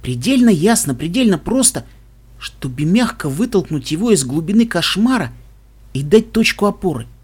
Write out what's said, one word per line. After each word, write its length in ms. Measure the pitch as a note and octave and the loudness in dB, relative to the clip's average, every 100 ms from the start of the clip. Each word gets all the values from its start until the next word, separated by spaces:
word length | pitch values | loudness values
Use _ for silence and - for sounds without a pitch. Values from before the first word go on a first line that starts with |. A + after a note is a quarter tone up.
Предельно 480 | - B2 D#3 C4+ A#3+ | -6 -6 0 4 4
ясно, 440 | F3+ F#3 A3+ - | 4 4 2 0
предельно 440 | B2 D#3 G3 A#3+ E3 | -4 -4 0 2 2
просто, 480 | F3+ B3 A#3+ C#3 - - - _ - - | -2 0 0 -2 -12 -20 -20 _ -20 -18
чтобы 460 | - - C#3 B2 | -18 -10 -10 -4
мягко 460 | D3+ G#3 A#3+ - D3+ | 0 2 2 -2 -8
вытолкнуть 600 | C3+ A#3+ G3+ - D#3 A2+ | -4 -2 -2 -2 -8 -6
его 200 | D#3 A#3 | -4 2
из 120 | G3 | 2
глубины 440 | C3 D3 E3 G#3 A#3 | 0 -4 0 0 2
кошмара 680 | F3 D#3 F#3 A#3 B3+ C3 - - - _ _ - | -2 -2 0 0 0 -4 -10 -20 -20 _ _ -10
и 80 | C3+ | -8
дать 280 | C#3+ G#3 A3+ | 2 2 4
точку 360 | A3 A3 - G#3 | 0 0 0 -2
опоры. 400 | G3+ F#3 C3+ A#2 - | -2 -4 -4 -10 -18